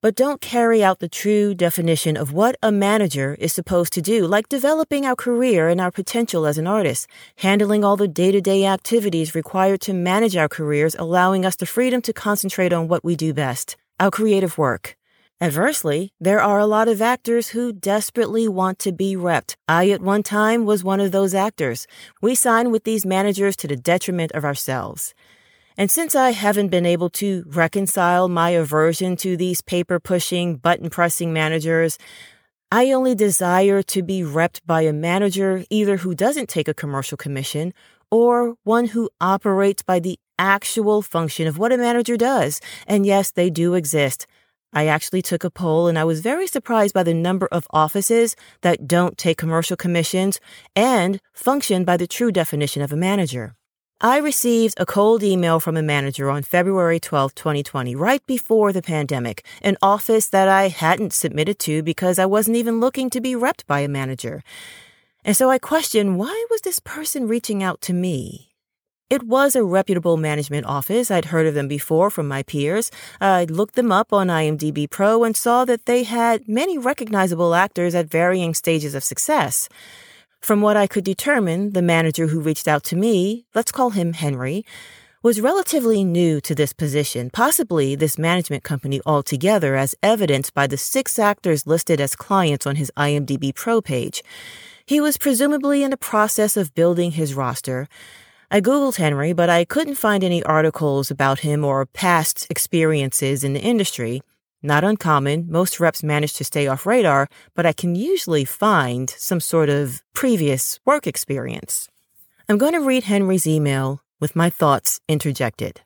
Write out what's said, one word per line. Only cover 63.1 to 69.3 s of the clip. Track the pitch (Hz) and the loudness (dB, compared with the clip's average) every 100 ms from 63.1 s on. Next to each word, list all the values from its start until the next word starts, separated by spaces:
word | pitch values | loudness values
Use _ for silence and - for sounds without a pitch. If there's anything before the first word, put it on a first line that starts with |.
to | 254 | -4
be | 247 | -4
repped | 254 247 339 - | -2 -2 -4 -4
by | 143 | -2
a | 143 | -2
manager. | 143 131 131 117 - - - - - - _ _ _ - | -4 -4 -6 -8 -10 -14 -20 -20 -20 -20 _ _ _ -2
And | 208 | 2
so | 262 | 4
I | 262 | 2
questioned, | - 311 311 220 202 180 | 0 -2 0 0 0 0
why | 226 415 466 | -2 -4 -4
was | 453 | -4
this | - 349 | -4 -8
person | - 302 311 294 233 | -8 -12 -8 -6 -2
reaching | 233 - 208 | -2 -2 -2
out | 190 - | -2 -4
to | - | -4
me? | 180 185 147 90 - _ _ _ _ _ _ _ | -2 0 -4 -6 -14 _ _ _ _ _ _ _
It | 269 | -2
was | 240 | 2